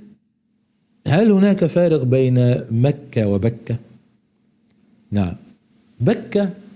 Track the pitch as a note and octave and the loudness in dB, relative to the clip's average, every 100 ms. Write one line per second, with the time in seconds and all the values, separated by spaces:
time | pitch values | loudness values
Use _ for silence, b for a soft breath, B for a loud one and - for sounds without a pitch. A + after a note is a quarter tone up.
0 | - _ _ _ _ _ _ _ _ _ | -20 _ _ _ _ _ _ _ _ _
1 | - D#3+ A3+ G3 G3+ F#3+ E3+ F3 F3 D3+ | 0 2 4 2 2 0 0 0 0 0
2 | B2+ C3 C3 B2 B2 B2 - A2+ C#3 D3 | 0 2 2 2 2 0 -2 0 0 -2
3 | - A#2+ G#2 G2+ A2 - - A#2 - - | -6 -2 0 0 -2 -6 -8 -10 -10 -20
4 | _ _ _ _ _ _ _ _ _ _ | _ _ _ _ _ _ _ _ _ _
5 | - G2+ F2+ - - _ _ _ _ - | -6 -4 -4 -6 -20 _ _ _ _ -2
6 | B2+ A#3+ - G3+ F#3+ - - | -2 -2 -4 -4 -4 -8 -20